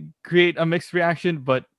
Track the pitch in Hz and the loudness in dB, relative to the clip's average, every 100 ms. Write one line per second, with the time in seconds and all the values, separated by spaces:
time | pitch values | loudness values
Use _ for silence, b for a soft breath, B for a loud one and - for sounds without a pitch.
0 | 156 _ - 175 175 160 165 165 - 175 | -16 _ 0 4 4 2 0 -2 -4 -2
1 | 170 160 180 160 127 131 - | 0 0 -2 -4 -2 -2 -2